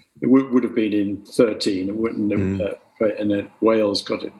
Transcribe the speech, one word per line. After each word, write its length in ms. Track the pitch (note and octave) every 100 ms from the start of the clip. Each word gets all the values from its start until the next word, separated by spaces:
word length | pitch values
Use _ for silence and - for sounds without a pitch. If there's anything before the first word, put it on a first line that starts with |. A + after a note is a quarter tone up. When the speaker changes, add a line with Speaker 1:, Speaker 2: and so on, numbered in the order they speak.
| _ -
Speaker 1:
it 40 | A#2+
w-, 220 | C3 C3+
would 140 | B2
have 100 | A#2
been 180 | - A2
in 240 | G#2 G2+ G2 -
thirteen. 640 | - A#2+ G2+ - F#2+ F#2+
It 60 | G#2+
wouldn't 360 | A2+ A#2 G#2
have, 80 | G2+
Speaker 2:
Hmm. 200 | F#2 G2
Speaker 1:
uh, 100 | G2 - _ -
right, 180 | A2 G#2+
and 100 | G#2+
then 180 | G2+ G2+ -
Wales 420 | A2 A2+ G#2 G2
got 220 | - G#2+
it, 80 | - -